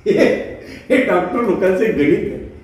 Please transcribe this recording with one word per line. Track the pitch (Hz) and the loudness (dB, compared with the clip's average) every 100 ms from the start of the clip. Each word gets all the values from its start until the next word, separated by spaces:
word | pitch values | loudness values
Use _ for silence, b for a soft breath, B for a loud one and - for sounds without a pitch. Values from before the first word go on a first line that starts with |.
| - | 0
हे, | - - - - - B B B | 2 2 0 -6 -12 B B B
हे | - | 0
डॉक्टर | - 175 - 247 | 2 0 0 -2
लोकांचे | 220 165 190 185 - | -2 0 0 2 0
गणित | - 151 180 - | 2 2 2 0
आहे. | - - - | -8 -12 -18